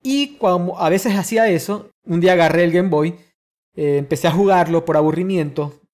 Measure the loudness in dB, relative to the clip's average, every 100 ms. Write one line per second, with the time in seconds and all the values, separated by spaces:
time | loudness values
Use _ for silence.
0 | -2 -2 -4 -2 0 0 -2 -2 0 0
1 | 0 -2 -2 0 2 0 -2 -10 -10 _
2 | -4 0 2 4 2 2 2 2 0 0
3 | -2 -6 _ _ _ _ _ -6 -2 -2
4 | -2 -2 0 2 2 2 2 0 0 0
5 | 0 -2 -2 -2 -4 -6 -8 -10 _